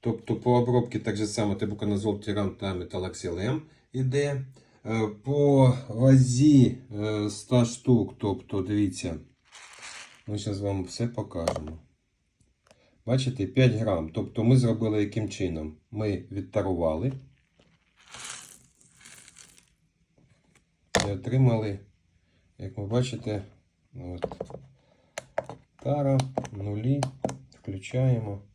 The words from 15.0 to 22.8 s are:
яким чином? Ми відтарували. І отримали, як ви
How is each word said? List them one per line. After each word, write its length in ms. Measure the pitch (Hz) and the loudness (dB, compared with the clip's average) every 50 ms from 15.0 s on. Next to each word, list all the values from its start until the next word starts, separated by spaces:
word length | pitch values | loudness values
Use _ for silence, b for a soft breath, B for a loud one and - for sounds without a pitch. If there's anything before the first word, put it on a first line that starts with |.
яким 280 | 104 101 - 110 107 107 | 0 0 -2 -4 -6 -4
чином? 480 | - - 98 90 80 80 78 78 78 - _ _ | -6 -4 -4 -4 -4 -4 -8 -8 -12 -14 _ _
Ми 340 | - 104 110 107 98 87 - - - | -8 -4 -2 -2 -2 -4 -6 -8 -10
відтарували. 800 | 101 - - - 107 95 95 92 82 85 80 78 82 95 131 135 - - - _ _ _ _ _ _ _ _ _ _ _ _ _ _ _ _ - - - - - - - - - - _ _ _ _ _ _ _ _ - - - - - - _ - - - _ _ _ _ _ _ _ _ _ _ _ _ _ _ _ _ _ _ _ _ _ _ _ _ _ _ _ _ _ - - 101 | -10 -10 -4 -4 -2 -2 -2 -2 0 0 0 0 0 -2 -4 -6 -6 -14 -20 _ _ _ _ _ _ _ _ _ _ _ _ _ _ _ _ -20 -16 -14 -14 -14 -16 -16 -20 -20 -20 _ _ _ _ _ _ _ _ -20 -20 -20 -20 -20 -20 _ -20 -20 -20 _ _ _ _ _ _ _ _ _ _ _ _ _ _ _ _ _ _ _ _ _ _ _ _ _ _ _ _ _ 0 0 2
І 20 | |
отримали, 680 | 101 98 98 110 120 131 131 123 117 110 107 104 98 98 - _ _ _ _ _ _ _ _ _ _ _ _ _ _ _ | -2 -4 -4 -2 2 4 6 6 4 4 0 -4 -6 -8 -12 _ _ _ _ _ _ _ _ _ _ _ _ _ _ _
як 200 | - 95 - | -12 -12 -10
ви 80 | - | -10